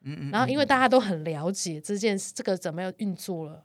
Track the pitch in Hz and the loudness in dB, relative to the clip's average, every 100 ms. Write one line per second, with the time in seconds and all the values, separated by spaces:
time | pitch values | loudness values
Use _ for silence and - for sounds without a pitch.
0 | 135 156 143 208 254 285 277 262 254 262 | -12 -8 -2 0 2 2 4 6 8 6
1 | 202 160 160 151 170 196 180 156 180 202 | 4 -2 -2 -2 -2 -2 -4 -6 -4 0
2 | 214 196 - - 214 180 175 165 185 - | 0 0 -4 -6 -2 -2 -2 -4 -6 -4
3 | 208 175 - 165 151 160 | -4 -4 -6 -6 -8 -12